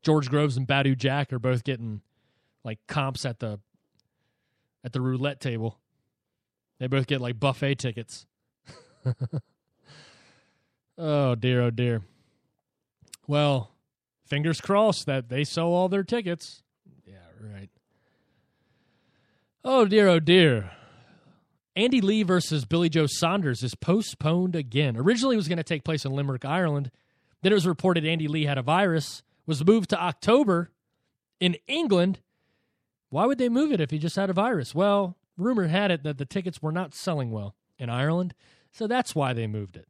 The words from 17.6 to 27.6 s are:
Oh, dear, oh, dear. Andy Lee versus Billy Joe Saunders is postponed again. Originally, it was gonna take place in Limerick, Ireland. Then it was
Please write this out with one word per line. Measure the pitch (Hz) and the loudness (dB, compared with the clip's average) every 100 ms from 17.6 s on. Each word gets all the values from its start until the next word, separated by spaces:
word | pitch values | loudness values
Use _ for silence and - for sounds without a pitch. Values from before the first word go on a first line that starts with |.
| 95 _ _ _ _ _ _ _ _ _ _ _ _ _ _ _ _ _ _ _ | -18 _ _ _ _ _ _ _ _ _ _ _ _ _ _ _ _ _ _ _
Oh, | 254 262 214 | 0 4 6
dear, | 214 202 | 6 6
oh, | 170 | 6
dear. | 156 180 165 117 92 - - - - - _ _ _ _ _ | 6 6 6 4 -2 -14 -20 -20 -20 -20 _ _ _ _ _
Andy | - 233 254 | -2 2 2
Lee | 196 220 | 4 2
versus | 196 180 - 156 123 | 4 2 2 -2 0
Billy | 170 170 | 2 2
Joe | 160 147 | 2 2
Saunders | - 170 196 165 120 | 2 0 0 0 -2
is | 123 | -4
postponed | - - 190 214 - 151 170 185 | -6 0 0 0 -4 0 0 0
again. | 170 131 120 143 | -2 -4 0 0
Originally, | 113 143 240 262 233 | 2 2 2 2 0
it | |
was | 156 | 0
gonna | 170 | -4
take | 156 156 | -4 -4
place | - 156 | -2 -4
in | 135 | -4
Limerick, | 135 143 127 | -4 -4 -4
Ireland. | 135 165 175 143 135 _ _ _ _ _ | -4 0 0 -2 -4 _ _ _ _ _
Then | 190 | 2
it | |
was | 202 | 4